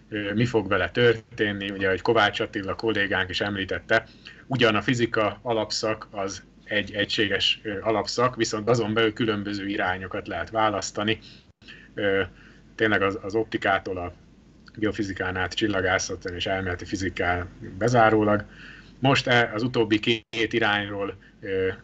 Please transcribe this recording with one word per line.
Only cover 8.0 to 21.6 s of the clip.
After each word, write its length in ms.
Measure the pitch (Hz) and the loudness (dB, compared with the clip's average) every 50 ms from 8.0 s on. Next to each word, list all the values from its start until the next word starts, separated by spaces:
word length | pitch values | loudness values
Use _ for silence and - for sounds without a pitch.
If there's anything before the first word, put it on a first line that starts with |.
| 95 - - - 120 127 120 | 0 -2 0 0 0 0 2
viszont 340 | 117 113 - - 107 104 117 | 0 -2 -2 -2 -2 0 2
azon 240 | 127 120 110 104 107 | 2 2 2 0 2
belül 200 | 117 117 110 107 | 2 2 2 2
különböző 540 | - 123 107 104 101 98 101 104 101 98 101 | 0 0 0 0 -2 -2 -4 -4 -4 -4 -4
irányokat 600 | 101 104 101 92 92 95 95 92 - 101 - - | -2 -2 0 -2 -2 -2 -6 -8 -8 -8 -8 -6
lehet 220 | 95 85 85 85 | -6 -6 -6 -4
választani. 680 | 110 110 110 107 101 95 - - - 104 104 107 110 107 - - - - - _ - _ - - - - - - - | 0 2 2 2 2 0 -4 -4 -4 -4 -2 -2 -2 -2 -4 -16 -20 -20 -20 _ -20 _ -20 -20 -20 -20 -20 -16 -8
Ö, 280 | - 104 101 98 98 95 - - - - - - - - - - | -2 0 2 2 2 0 -2 -6 -16 -20 -20 -20 -20 -20 -12 -4
tényleg 260 | - 113 110 104 95 | 0 2 4 4 4
az, 180 | 98 98 98 110 | 4 2 0 -2
az 140 | - 98 95 | -4 -4 -2
optikától 640 | 113 110 - - 107 - 101 95 95 - 98 95 90 | -2 -2 -2 -2 -2 0 2 0 0 0 -2 -6 -6
a 140 | 87 87 - - - - - - - - - - - - - - | -6 -8 -10 -14 -20 -20 -20 -20 -20 -20 -20 -20 -20 -18 -8 -2
biofizikán 560 | 104 107 92 - 104 95 95 - 92 92 92 | -2 -2 0 -2 -4 -4 -4 -4 -4 -4 -2
át 180 | 95 92 87 - | -2 -4 -4 -2
csillagászaton 840 | - 113 104 101 95 92 90 92 92 - - 95 - - 95 90 | -2 0 0 2 2 2 2 2 0 0 -2 -8 -8 -8 -8 -6
és 100 | 87 - | -6 -4
elméleti 400 | 101 95 95 95 92 90 - - | -2 -2 -2 -2 -4 -4 -6 -6
fizikán 640 | - - 95 95 90 - - 95 87 90 90 87 - - - 113 98 95 95 | -6 -6 -4 -4 -4 -2 -2 0 0 0 -2 -4 -8 -10 -14 -16 -12 -6 -2
bezárólag. 640 | 107 120 127 120 110 110 110 110 107 104 104 101 101 - - - - - - - - - - - | 0 2 6 6 6 6 6 4 4 4 2 2 0 -4 -14 -20 -20 -20 -20 -20 -20 -20 -8 0
Most 280 | 127 135 139 127 - 135 | 2 2 2 2 2 2
e-, 240 | 123 120 117 113 107 | 4 4 4 2 0
az 100 | 104 120 | -2 -4
utóbbi 360 | 123 127 123 113 101 107 107 | -2 0 0 2 2 2 2
két 540 | 104 120 117 110 - _ - 117 113 107 113 | 2 2 0 0 -2 _ -4 -2 -2 0 0
irányról, 600 | 117 110 104 104 104 101 101 104 101 101 98 95 - - - - - | 2 2 2 2 0 -2 -4 -6 -6 -6 -6 -8 -10 -14 -20 -20 -14
ö, 260 | - 98 95 95 | -8 -4 -2 0